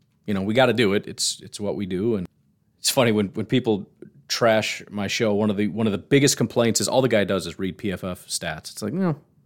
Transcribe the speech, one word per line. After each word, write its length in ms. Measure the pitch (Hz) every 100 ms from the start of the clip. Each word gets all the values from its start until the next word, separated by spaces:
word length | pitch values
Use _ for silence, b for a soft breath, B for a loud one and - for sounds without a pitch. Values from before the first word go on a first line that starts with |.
| _ _ -
you 80 |
know, 80 | 98
we 140 | 98 113
gotta 180 | 127
do 200 | 113 107
it. 120 | 101 -
It's, 340 | - - -
it's 180 | - -
what 160 | 101 -
we 100 | 101
do. 300 | 92 110 107
And 120 | 87 - _ _ _ _
it's 100 | -
funny 220 | - 120
when, 160 | 107 98
when 180 | 110 104
people 420 | 131 117 104 - _ - - _
trash 540 | - 117 110 107 - -
my 160 | 101 98
show, 300 | - 110 104
one 160 | 107
of 60 | 101
the, 100 | 104
one 180 | 95 110
of 60 |
the 80 | 98
biggest 360 | - 139 135 -
complaints 460 | 117 - 117 107
is 60 | 101
all 160 | 127
the 60 | 131
guy 160 | 107 95
does 200 | 98 85
is 140 | 85
read 180 | 95 82
P 140 | 107
F 120 | 90
F 220 | 95 90 -
stats. 460 | - 87 76 -
It's 100 | -
like, 120 | 104
"No, 260 | 156 185 143 _ _